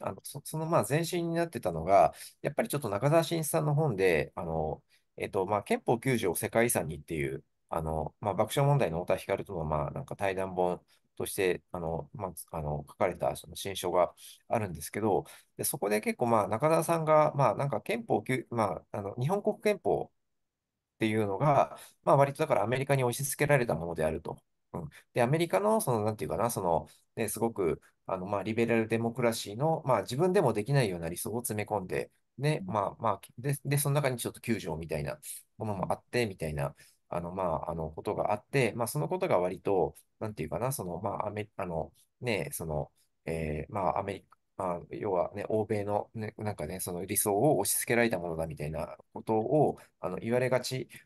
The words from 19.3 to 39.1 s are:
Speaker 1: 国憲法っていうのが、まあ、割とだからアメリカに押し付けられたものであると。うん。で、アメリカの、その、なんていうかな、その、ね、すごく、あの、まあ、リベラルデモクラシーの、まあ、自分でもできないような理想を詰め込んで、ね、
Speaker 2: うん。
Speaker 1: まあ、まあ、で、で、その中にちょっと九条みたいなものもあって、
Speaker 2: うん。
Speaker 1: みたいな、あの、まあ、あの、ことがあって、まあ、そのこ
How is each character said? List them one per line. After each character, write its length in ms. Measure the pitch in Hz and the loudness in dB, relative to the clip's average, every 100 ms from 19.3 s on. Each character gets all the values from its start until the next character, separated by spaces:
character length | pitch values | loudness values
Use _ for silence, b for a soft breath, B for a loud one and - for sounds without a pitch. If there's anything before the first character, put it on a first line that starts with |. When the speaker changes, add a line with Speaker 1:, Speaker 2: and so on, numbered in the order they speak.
| 202 | 0
Speaker 1:
国 180 | 214 208 | 0 0
憲 180 | 214 202 | 0 0
法 280 | - 69 - _ _ _ _ _ _ _ _ _ | 2 0 -2 _ _ _ _ _ _ _ _ _
っ 20 | |
て 80 | 110 | 0
い 80 | 110 | 2
う 100 | 101 | 0
の 100 | 98 | 2
が、 400 | 147 135 - B B _ | 4 4 4 B B _
ま 100 | - | 4
あ、 40 | 147 | 6
割 160 | 139 | 6
と 60 | 143 | 2
だ 80 | 156 | 0
か 80 | 113 | 2
ら 80 | |
ア 40 | 101 | 2
メ 100 | 131 | 0
リ 80 | 139 | 2
カ 100 | 139 | 2
に 80 | |
押 100 | 123 | 2
し 100 | 120 | 0
付 220 | 139 - 147 | -4 0 4
け 40 | |
ら 80 | 143 | 4
れ 80 | 120 | 4
た 100 | 82 | -2
も 120 | 85 | -4
の 80 | 82 | -2
で 100 | 78 | 0
あ 60 | |
る 100 | 80 | -2
と。 160 | - - _ _ _ | -6 -12 _ _ _
う 60 | 90 | -10
ん。 100 | 78 B _ | -10 B _
で、 80 | 135 | 0
ア 60 | 120 | 2
メ 100 | 160 | 2
リ 100 | 170 | 2
カ 120 | 185 | 2
の、 220 | 208 220 | 2 2
そ 100 | 147 | 2
の、 140 | 113 107 | 0 0
な 60 | |
ん 40 | 107 | -2
て 80 | 73 | -4
い 20 | |
う 20 | |
か 80 | 82 | -2
な、 120 | 117 | 0
そ 120 | 113 | 0
の、 260 | 90 80 - B _ - | 0 0 -2 B _ -6
ね、 140 | 107 | -4
す 100 | 110 | -2
ご 120 | 113 | -2
く、 300 | 110 85 69 b _ - | 0 0 -2 b _ -8
あ 120 | 92 | -6
の、 80 | 92 | -2
ま 140 | 101 | -4
あ、 40 | |
リ 100 | 98 | -2
ベ 120 | 113 117 | 0 2
ラ 120 | 117 | 2
ル 100 | 110 | 2
デ 100 | 113 | 0
モ 140 | 117 | -2
ク 80 | 120 | 0
ラ 120 | 120 | 0
シ 200 | 113 104 | 0 -4
ー 20 | 104 | -2
の、 260 | 156 160 139 | 0 0 2
ま 120 | 117 | 0
あ、 40 | |
自 140 | 95 123 | 0 0
分 160 | 185 | 2
で 80 | 190 | 4
も 120 | 139 | 4
で 100 | 104 | 2
き 100 | 107 | 2
な 100 | 143 | 2
い 60 | 110 | 2
よ 80 | 90 | 0
う 20 | |
な 100 | 82 | -6
理 80 | 87 | -6
想 160 | - | -6
を 60 | 113 | -4
詰 180 | 117 107 | -2 -2
め 60 | 104 | 0
込 140 | 104 | -2
ん 60 | 90 | 0
で、 240 | 71 - _ _ - | -2 -4 _ _ -2
ね、 220 | 143 151 92 | 0 0 0
Speaker 2:
う 40 | |
ん。 20 | |
Speaker 1:
ま 220 | 110 95 - | 0 0 0
あ、 20 | |
ま 80 | 110 | 0
あ、 100 | 98 - - | 0 -6 -6
で、 200 | 131 143 139 | -4 -2 0
で、 120 | 143 | 0
そ 120 | 143 | 2
の 60 | 143 | 2
中 140 | 139 | 2
に 80 | 123 | 0
ち 100 | 104 | -4
ょ 40 | |
っ 20 | |
と 80 | - | -6
九 180 | - 104 | -2 -2
条 160 | 87 78 | -2 -6
み 100 | 82 | -2
た 100 | 78 | -2
い 40 | |
な 160 | 71 - B B - - | -2 -6 B B -16 -8
も 80 | 107 | -6
の 100 | 98 | -4
も 160 | 90 | -2
あ 40 | 98 | -4
っ 80 | |
て、 200 | _ 123 | _ 0
Speaker 2:
う 20 | 113 | 0
ん。 20 | |
Speaker 1:
み 80 | 92 | -2
た 100 | 78 | -6
い 60 | |
な、 220 | 76 69 b b b _ | -2 -4 b b b _
あ 120 | 87 | -6
の、 100 | 85 | -4
ま 120 | 92 | -4
あ、 280 | 90 78 82 | -2 -2 -4
あ 40 | 82 | -6
の、 140 | 78 | -6
こ 120 | 80 | -6
と 120 | - 82 | -4 -2
が 160 | - | 0
あ 20 | 104 | -2
っ 80 | - | 0
て、 280 | 143 117 117 | 2 2 0
ま 100 | 117 | -4
あ、 20 | |
そ 120 | 147 | -2
の 80 | |
こ 120 | 160 | -4